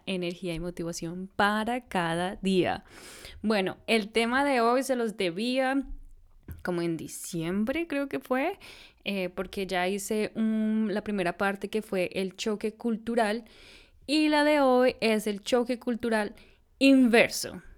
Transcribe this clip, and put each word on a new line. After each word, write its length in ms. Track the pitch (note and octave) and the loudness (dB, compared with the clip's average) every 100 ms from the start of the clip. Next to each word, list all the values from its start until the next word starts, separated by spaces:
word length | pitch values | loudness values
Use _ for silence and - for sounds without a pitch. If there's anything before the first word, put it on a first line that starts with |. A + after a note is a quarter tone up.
| - | -6
energía 480 | F#3+ F3 F3 F#3 | -4 -4 -6 -6
y 60 | E3 | -6
motivación 720 | F3 F3 E3+ F3 E3 F3+ F#3+ - | -6 -6 -8 -6 -8 -8 -8 0
para 460 | G#3 G#3+ G#3+ B3 | 2 2 -2 -4
cada 560 | - F#3 E3+ E3+ F3+ G#3+ | -4 -2 0 0 -2 -2
día. 460 | F#3+ F#3+ B2 F2+ - - - - - - | 0 2 2 0 -8 -20 -20 -18 -18 -6
Bueno, 360 | G#3+ G#3+ F#3 - - | 0 0 0 -4 0
el 220 | A3+ G#3 | 0 2
tema 340 | A3+ A#3 B3+ | 0 2 2
de 180 | C#4+ B3+ | 2 4
hoy 220 | A3+ B3+ | 4 2
se 120 | C4 B3 | 2 0
los 220 | A#3 G3+ | -2 -2
debía 680 | F3+ E3+ A#3+ B3+ C4 C4+ C4+ - - - - - - - | -2 -2 -2 0 2 0 -2 -8 -14 -20 -20 -20 -18 -10
como 200 | - F3 | -4 -2
en 160 | E3+ D#3+ | -2 -4
diciembre, 880 | C#3 - - E3+ D#3+ G3 A3 D4+ E4+ | -8 -12 -8 -6 -2 -2 0 -2 -4
creo 220 | C#4+ C#4 | -4 -4
que 100 | C#4 | -6
fue, 380 | - C4 D#4+ G4+ - - - _ | -4 -2 -2 -6 -14 -20 -20 _
eh, 260 | - G3 F3+ | -6 -4 -4
porque 380 | F#3 F#3 - F#3 | -6 -8 -6 -4
ya 200 | F#3 F#3 | -2 -2
hice 440 | G3+ G3 G#3+ G#3+ - | -2 -4 -2 -2 -2
un, 540 | A3 A3 G#3+ A3 A3 | -2 0 0 0 0
la 120 | G3+ | -2
primera 340 | G#3+ G#3 F3 F3 | -2 -2 -2 0
parte 320 | G3 G3 G3 | -2 -2 -4
que 120 | G#3+ | -6
fue 280 | G#3 F#3+ F3+ | -4 -2 -2
el 220 | - F#3+ - | -2 -6 -4
choque 380 | A3+ G#3 G#3+ | -4 -4 -4
cultural 720 | G#3+ A#3+ A3 A3+ A#3 G#3 A3+ A#3 - - - - _ - | -4 -4 -4 -2 0 0 0 -8 -20 -20 -20 -20 _ -2
y 220 | D4+ D4+ | 2 4
la 140 | D4+ | 4
de 180 | D4 D4+ | 4 4
hoy 340 | C4 B3+ B3+ - | 4 6 4 2
es 260 | A3+ G#3+ G#3+ | 2 2 0
el 140 | G3+ | -6
choque 380 | - B3 A#3+ A#3+ | 0 0 2 -2
cultural 540 | - A3 A#3+ A3 G#3 - - _ _ - | -4 -4 0 0 -2 -8 -20 _ _ 4
inverso 840 | C4+ C4+ B3 A3+ E3 - - F#3 - | 6 8 8 6 6 2 -8 -10 -14